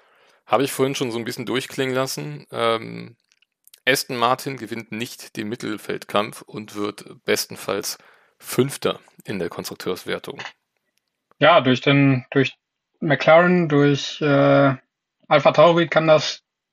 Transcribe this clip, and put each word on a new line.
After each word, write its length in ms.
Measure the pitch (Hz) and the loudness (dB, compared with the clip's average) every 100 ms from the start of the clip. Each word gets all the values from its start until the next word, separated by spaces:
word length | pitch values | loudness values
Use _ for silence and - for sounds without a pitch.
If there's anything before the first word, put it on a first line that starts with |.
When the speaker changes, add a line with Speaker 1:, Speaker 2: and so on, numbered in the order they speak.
| _ _ _ _ - | _ _ _ _ -2
Speaker 1:
Habe 180 | 113 | 0
ich 80 | 139 | 0
vorhin 240 | - 135 139 | -2 -2 -2
schon 160 | 127 | -6
so 60 | 117 | -6
ein 80 | 113 | -8
bisschen 200 | 127 107 | -8 -6
durchklingen 500 | 123 - - 131 127 | -6 -6 -6 -4 -2
lassen. 500 | 135 - 147 143 - | -4 -6 -12 -14 -12
Ähm, 640 | 117 117 113 113 117 117 120 _ _ _ _ _ _ 127 | -4 -2 -2 -6 -12 -16 _ _ _ _ _ _ _ -4
Aston 300 | 139 - 123 | -4 -4 -2
Martin 400 | 120 127 143 131 | -2 -2 -6 -10
gewinnt 340 | 110 117 - | -10 -12 -10
nicht 440 | 110 117 - - - | -10 -10 -12 -16 -10
den 120 | 104 | -10
Mittelfeldkampf 920 | 117 110 104 - 98 - 104 117 - | -8 -8 -10 -10 -12 -4 -4 -4 -10
und 320 | - - 107 104 | -16 -16 -12 -8
wird 480 | 104 - - 127 - | -8 -10 -18 -10 -4
bestenfalls 720 | 107 - 123 - 98 - - _ _ _ _ | -4 -4 -10 -8 -8 -8 -12 _ _ _ _
Fünfter 600 | - - 139 - 101 - _ _ | -6 -2 -2 -2 -6 -6 _ _
in 160 | - 98 | -12 -8
der 100 | 87 | -8
Konstrukteurswertung. 880 | - 90 92 92 90 92 87 - - - - _ _ _ _ _ _ _ - | -10 -14 -10 -8 -8 -8 -10 -10 -16 -16 -20 _ _ _ _ _ _ _ 2
Speaker 2:
Ja, 220 | 147 170 | 4 6
durch 200 | 127 123 | 4 2
den, 440 | 147 143 139 127 - | 4 4 4 2 0
durch 240 | 139 127 - _ _ _ - | 0 0 -4 _ _ _ -6
McLaren, 680 | 160 135 160 165 180 180 160 | -2 2 6 6 6 2 2
durch, 520 | 143 143 139 - - | 4 4 2 -4 -4
äh, 540 | 151 139 143 139 139 131 _ _ _ _ - | 0 4 4 4 4 0 _ _ _ _ 0
Alpha 240 | 151 156 | 2 4
Tauri 360 | 147 170 170 156 | 6 6 6 2
kann 200 | 156 160 | 2 4
das 340 | 156 - - _ _ _ | 4 2 -8 _ _ _